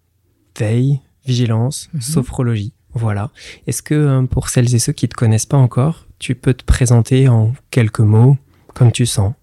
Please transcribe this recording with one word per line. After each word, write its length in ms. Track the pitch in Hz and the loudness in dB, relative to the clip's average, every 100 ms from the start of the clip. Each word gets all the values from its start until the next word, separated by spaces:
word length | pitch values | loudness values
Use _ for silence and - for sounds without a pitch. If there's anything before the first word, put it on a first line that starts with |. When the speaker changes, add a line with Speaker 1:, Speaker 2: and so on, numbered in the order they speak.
| _ _ _ _ _ - | _ _ _ _ _ -6
Speaker 1:
veille, 440 | 107 117 131 139 - _ 131 | -2 0 0 -2 -6 _ -6
vigilance, 640 | 123 120 113 123 - - | -2 0 0 -2 -4 -10
Speaker 2:
Mhm. 80 | 160 | -10
Speaker 1:
sophrologie. 720 | 120 160 240 - 123 110 101 - _ | -6 -4 -4 -4 -4 -4 -6 -12 _
Voilà. 380 | - 113 101 107 - - - - | -6 -4 -4 -6 -10 -20 -14 -10
Est-ce 160 | - | -8
que, 120 | - | -4
euh, 280 | 151 147 131 | 0 2 2
pour 260 | 127 - - | 0 -2 -4
celles 260 | - 120 | 0 2
et 40 | 120 | 0
ceux 160 | - | -2
qui 160 | 147 117 | -4 -4
te 40 | |
connaissent 300 | - 120 107 | -2 0 0
pas 140 | - 143 | 0 2
encore, 480 | 123 - 143 165 - - | 2 2 -2 -2 -12 -12
tu 160 | - | -10
peux 200 | 127 - | -4 -2
te 100 | 127 | -2
présenter 640 | - - 120 120 113 131 135 | 0 0 2 2 2 2 4
en 240 | 117 110 131 _ | 4 2 -2 _
quelques 300 | - 110 - | -2 0 2
mots, 380 | 107 110 123 143 _ _ _ | 2 4 4 4 _ _ _
comme 200 | - 120 | 0 2
tu 120 | - | 2
sens ? 300 | 123 - 98 131 | -2 -2 -4 -4